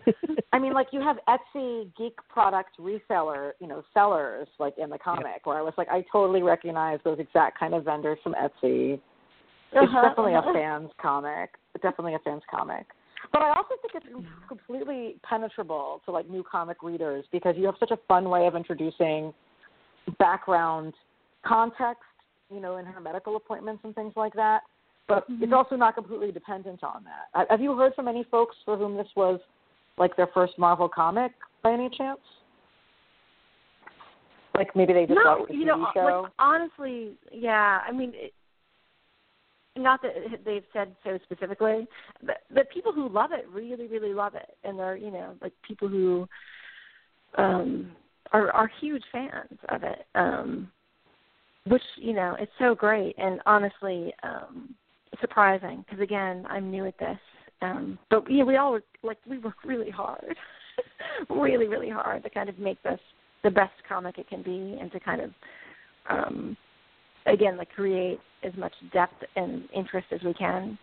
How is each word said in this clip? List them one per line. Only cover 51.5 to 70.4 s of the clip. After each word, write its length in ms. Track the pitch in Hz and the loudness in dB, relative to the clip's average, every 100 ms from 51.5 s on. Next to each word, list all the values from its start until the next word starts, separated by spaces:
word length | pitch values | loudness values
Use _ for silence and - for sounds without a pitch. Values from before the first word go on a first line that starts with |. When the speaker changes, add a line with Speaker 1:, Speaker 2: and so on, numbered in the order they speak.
| _ 190 | _ 2
Speaker 3:
which, 160 | 254 - - | 2 0 -10
you 160 | 226 | -4
know, 220 | 208 180 - | -2 -2 -4
it's 120 | 208 - | -6 2
so 160 | 254 | 2
great 420 | 226 208 220 190 - | 4 4 2 0 -2
and 240 | 190 185 - | -4 0 4
honestly, 680 | 208 202 - 196 180 170 - | 4 4 -4 -6 -4 -6 -10
um, 500 | 165 - - - - - _ _ - - | -10 -10 -12 -16 -18 -20 _ _ -20 -8
surprising 640 | 247 220 196 190 185 - - | -2 4 6 4 -2 -12 -12
'cause, 120 | 196 | -6
again, 480 | 202 202 190 180 180 | -4 -2 -4 -6 -8
I'm 220 | 196 190 | -8 -6
new 140 | 190 190 | -6 -6
at 100 | - | -6
this. 220 | 175 190 _ _ - - | -8 -8 _ _ -20 -10
Um, 360 | 185 185 190 190 - | -6 -6 -8 -8 0
but, 200 | 220 220 | 0 4
yeah, 140 | 269 | 2
we 140 | 254 262 | 4 4
all 160 | 277 | 2
work, 100 | 226 - - | 0 -6 -10
like, 160 | 226 214 233 | -10 -10 -12
we 120 | 262 | -10
work 260 | 220 - | -10 -12
really 260 | - 247 214 | -8 -6 -6
hard, 460 | 196 202 - - 330 - - - - | -6 -8 -8 -12 -12 -14 -20 -12 -10
<laughs> 460 | 494 - - 554 320 | -10 -10 -12 -10 -4
really, 380 | 262 285 254 220 | 0 2 2 2
really 220 | 220 - | -2 -6
hard 320 | 220 - - | -6 -4 -6
to 60 | 214 | -6
kind 200 | 208 196 | -8 -8
of 100 | 185 | -6
make 220 | 202 190 | -8 -6
this 160 | 185 180 _ _ _ _ | -6 -6 _ _ _ _
the 100 | 208 | 2
best 220 | 190 190 - - | 4 0 -4 -8
comic 300 | 190 180 180 | -8 -8 -12
it 100 | - | -14
can 140 | 190 | -12
be 360 | 185 185 190 208 | -8 -8 -8 -10
and 100 | 180 | -10
to 80 | 185 | -8
kind 220 | - 170 | -6 -6
of, 100 | - - - - - - - _ - | -6 -12 -20 -20 -20 -20 -20 _ -4
um, 480 | - - - - 220 _ _ _ _ _ _ - | -2 -2 -6 -8 -10 _ _ _ _ _ _ 2
again, 300 | 202 202 180 | 4 4 0
like, 140 | 175 | -10
create 500 | - 196 185 180 170 _ - | -4 0 0 -2 -4 _ -12
as 100 | 185 185 | -12 -8
much 160 | 180 - 175 | -10 -12 -4
depth 320 | 185 175 - - 196 | 0 0 -2 -8 -6
and 320 | 175 170 - | -6 -6 -8
interest 340 | 190 185 185 - | -8 -6 -6 -6
as 100 | 175 | -6
we 100 | 175 | -6
can 440 | 170 | -4